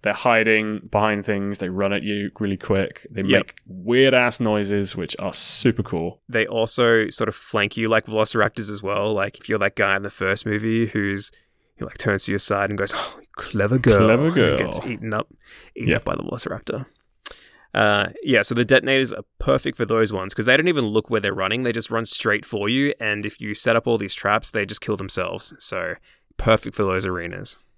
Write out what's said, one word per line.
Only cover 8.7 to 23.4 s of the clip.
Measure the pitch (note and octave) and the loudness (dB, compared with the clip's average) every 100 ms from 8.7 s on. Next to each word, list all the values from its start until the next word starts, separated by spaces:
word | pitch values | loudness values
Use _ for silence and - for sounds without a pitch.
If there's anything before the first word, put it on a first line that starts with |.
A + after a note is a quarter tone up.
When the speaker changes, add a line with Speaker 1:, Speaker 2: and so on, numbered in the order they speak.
Speaker 2:
as | G#2 | -6
well. | G2 G2+ G#2 | -4 -2 -2
Like, | G#2 G2 - | -2 -4 -6
if | - | -4
you're | G#2+ | 0
that | G2 | 0
guy | - G2+ G2 | 2 2 2
in | |
the | G2+ | -2
first | - F#2+ G2+ - | -4 -2 0 0
movie | G#2 A2+ A2+ A2+ | -2 0 0 0
who's, | A2 G2+ G2 - _ _ _ _ | 0 -2 -4 -8 _ _ _ _
he, | _ | _
like, | - - | -12 -4
turns | - G2 - | -2 0 0
to | |
your | G2+ | -2
side | - G2+ G2+ | 0 0 -2
and | G2+ | -2
goes, | G2+ | -2
"Oh, | - - - - | -4 -6 -12 -18
clever | - - G#2+ G2+ B2+ | -14 -8 -2 2 4
girl." | A#2+ G2+ F#2+ | 6 6 6
Speaker 1:
Clever | A#2 D#3 | 6 4
Speaker 2:
And | E3+ | 4
then | F2+ C#2 | 4 4
gets | - - | 0 -4
Speaker 1:
girl. | - | -8
Speaker 2:
eaten | A#2 A2+ | -8 -4
up, | G#2+ - - _ - - | -4 -6 -12 _ -20 -20
eaten | - A#2+ | -6 0
Speaker 1:
Yep. | - | 0
Speaker 2:
up | |
by | - | -2
the | G1+ | -6
velociraptor. | - - - - - A2+ B2+ _ _ _ - - - _ _ | -6 -6 -6 -8 -6 -8 -8 _ _ _ -16 -16 -20 _ _
Uh, | - G#2+ G#2 F#2 F2+ | 2 4 4 0 -4
yeah, | - A#2+ | 2 2
so | G2+ | 4
the | A#2 | 2
detonators | A#2 C3 - C3+ B2+ | 4 4 4 0 0
are | G#2 - _ | -6 -14 _
perfect | - C3+ C3+ B2 | 0 0 0 -4
for | |
those | G#2+ A2+ A2 | -2 2 0
ones | G2+ F#2+ | -2 -6
'cause | - G#2+ | -4 2
they | C3+ | 2
don't | E3+ | 2
even | D#3 A2+ | 0 2
look | A2 - | 0 0
where | A2+ | -2
they're | G2 | -2
running. | G2 F#2+ A2+ | -2 -2 -2
They | B2+ | -2
just | A#2 G#2+ | -2 -2
run | A#2 A2+ | -4 -2
straight | - A2+ G#2 - | 0 2 0 -2
for | G#2+ G2+ | -4 -2
you, | B2+ C#3+ - | 0 0 -2
and | A2 G#2 G#2 | -2 -2 -4
if | - | -8